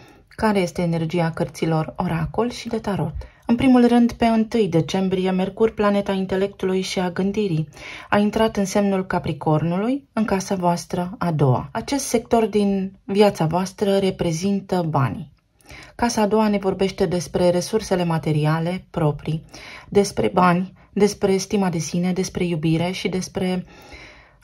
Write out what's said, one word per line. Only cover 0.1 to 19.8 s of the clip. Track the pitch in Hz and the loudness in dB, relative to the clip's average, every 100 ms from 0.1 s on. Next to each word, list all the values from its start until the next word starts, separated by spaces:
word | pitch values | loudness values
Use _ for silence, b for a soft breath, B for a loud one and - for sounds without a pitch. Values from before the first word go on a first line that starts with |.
| B B | B B
care | - 220 202 | -2 0 2
este | 175 - | 0 -2
energia | 170 165 165 180 165 | -2 0 -2 0 -2
cărților | 165 160 - 165 160 151 - | -2 -6 -2 -2 0 -2 -4
oracol | 180 165 156 - 240 | -4 -2 -2 -2 -4
și | 240 233 | -4 -6
de | 220 | -6
tarot. | 220 180 160 - B B | -4 -4 -4 -6 B B
În | - | -2
primul | 240 269 247 240 | 2 6 6 6
rând, | 240 240 | 6 4
pe | - | 2
întâi | 233 226 220 233 196 | 2 2 2 0 2
decembrie, | 165 160 190 190 185 185 | 2 0 0 0 0 0
Mercur, | 185 190 - 220 | 0 -2 0 0
planeta | - 208 202 202 | 2 0 2 0
intelectului | 196 190 190 202 196 190 190 | -2 -2 -2 -2 -2 -2 0
și | 190 - | -2 -2
a | 180 | -2
gândirii, | 175 190 208 202 160 156 B B B B | -2 -2 0 0 -2 -4 B B B B
a | 208 | 2
intrat | 208 214 220 214 | 2 2 0 0
în | |
semnul | 196 208 202 190 | 0 0 2 0
Capricornului, | 190 180 - 160 165 151 160 180 220 277 - | -2 -2 -4 -2 0 2 0 0 -2 -4 -4
în | 226 | -4
casa | 214 190 190 | -2 -2 -2
voastră | 190 175 175 - 180 180 220 | 0 0 0 -4 -6 -6 -4
a | 175 | -2
doua. | 151 143 117 - | 2 2 2 -2
Acest | - - 277 | -8 -4 -4
sector | - 233 - 233 | -2 -2 2 2
din | 220 208 202 196 190 - | 2 2 2 0 -4 -8
viața | - 202 208 202 | -2 4 4 4
voastră | 160 175 190 - 202 196 | 0 0 -2 -2 0 2
reprezintă | 190 190 175 160 196 196 196 185 165 | 0 0 -2 -2 -2 -2 -2 -2 0
banii. | 147 117 - 160 _ _ B B B B | 0 0 -2 -12 _ _ B B B B
Casa | - 240 226 | -4 -2 2
a | 208 | 2
doua | 214 214 | 4 4
ne | 202 | 2
vorbește | 190 185 196 - | 0 0 -2 0
despre | 185 175 165 180 180 | 0 0 -2 2 2
resursele | 175 175 220 - 180 | 2 0 -4 0 0
materiale | 170 160 165 151 151 160 165 185 - | 0 0 0 0 2 0 -2 -6 -8
proprii, | 175 151 143 - 160 B B B B | -2 0 0 -6 -6 B B B B